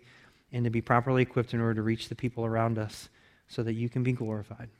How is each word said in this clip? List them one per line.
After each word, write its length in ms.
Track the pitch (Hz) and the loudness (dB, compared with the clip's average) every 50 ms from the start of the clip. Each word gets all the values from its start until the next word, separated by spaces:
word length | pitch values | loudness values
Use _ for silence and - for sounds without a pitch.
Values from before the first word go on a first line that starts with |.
| - - - - - - _ _ _ _ | -20 -20 -20 -20 -20 -20 _ _ _ _
and 100 | 127 123 120 | -4 -2 0
to 60 | 117 | 0
be 120 | 113 113 | 0 0
properly 400 | - - 120 120 120 135 127 127 | 2 4 4 4 4 4 4 4
equipped 320 | 123 - - 127 117 - 123 | 4 4 2 0 0 0 0
in 60 | 117 | 0
order 160 | 113 113 110 | 2 2 0
to 60 | 110 | 0
reach 280 | 107 110 113 113 - - | 0 0 0 -2 -4 -8
the 40 | 117 | -8
people 300 | - 131 117 - 117 113 | -6 -4 -4 -4 -4 -2
around 320 | 113 113 113 113 117 110 | 0 2 2 2 2 0
us 320 | 110 107 107 - - - - _ _ _ _ _ _ _ - | 0 -2 -4 -8 -12 -16 -20 _ _ _ _ _ _ _ -8
so 140 | - 123 | -6 -4
that 100 | 113 113 | -2 -2
you 160 | 110 117 120 117 | -2 -2 -4 -2
can 140 | - 127 | 0 0
be 100 | 123 131 | 2 2
glorified. 560 | 127 123 113 110 110 107 101 - 120 - 120 113 - | 0 0 -2 -4 -4 -6 -6 -10 -12 -14 -14 -16 -18